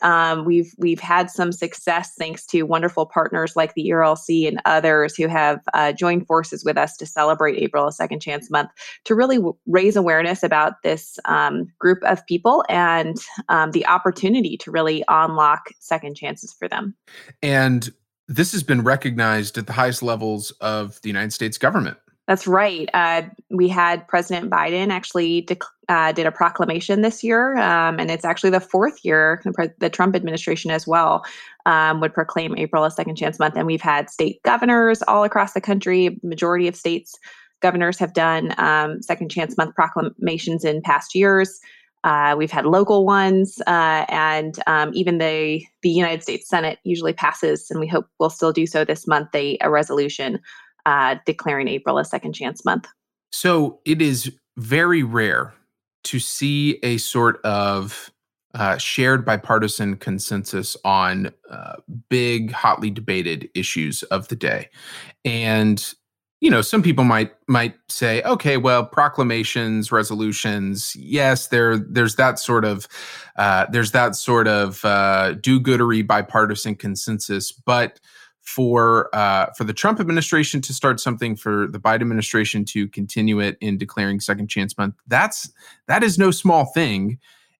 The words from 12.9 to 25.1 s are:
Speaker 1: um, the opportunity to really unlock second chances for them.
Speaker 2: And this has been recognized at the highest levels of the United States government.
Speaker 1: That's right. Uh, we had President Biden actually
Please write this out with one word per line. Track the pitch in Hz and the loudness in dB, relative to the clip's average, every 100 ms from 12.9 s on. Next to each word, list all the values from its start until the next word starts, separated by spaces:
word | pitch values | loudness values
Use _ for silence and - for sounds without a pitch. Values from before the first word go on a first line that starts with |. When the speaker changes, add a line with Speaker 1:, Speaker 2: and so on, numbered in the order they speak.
| 165 160 165 - - - | 2 0 -6 -12 -12 0
Speaker 1:
um, | 165 160 | 2 2
the | 160 - | 0 2
opportunity | 180 190 180 190 254 180 117 | 2 2 0 0 2 0 -4
to | - | -6
really | 165 156 156 - | -2 0 0 2
unlock | 156 160 160 151 156 - - | 2 2 2 2 2 -4 -18
second | - 160 143 143 | -6 -6 -6 -12
chances | 143 147 - | -12 -12 -16
for | - - | -12 -8
them. | - 202 - _ - - - | -8 -8 -12 _ -20 -20 -8
Speaker 2:
And | 147 139 131 123 110 - _ _ - | 0 2 4 2 -2 -14 _ _ -8
this | 123 233 | 0 0
has | 208 | 0
been | 147 127 | 0 2
recognized | 117 131 135 117 113 107 104 - | 4 2 0 0 0 0 -2 -8
at | 101 | -8
the | |
highest | 107 127 123 | -4 -4 -2
levels | 120 113 110 107 104 - | -4 -4 -4 -4 -8 -8
of | 107 107 104 - | -6 -6 -8 -10
the | 107 | -6
United | 98 107 | -4 -4
States | - 110 - | -4 -6 0
government. | 131 196 87 - _ _ - | 0 0 -4 -8 _ _ -2
Speaker 1:
That's | 190 190 | -2 2
right. | 185 208 170 - | 2 2 -2 -4
Uh, | 180 170 165 165 - - | 0 2 0 -4 -14 -6
we | 185 180 | 2 2
had | 180 170 175 170 | 4 2 0 0
President | 175 175 180 156 | -2 0 -4 -2
Biden | 175 156 180 196 | 0 0 0 -2
actually | 185 - | -4 -4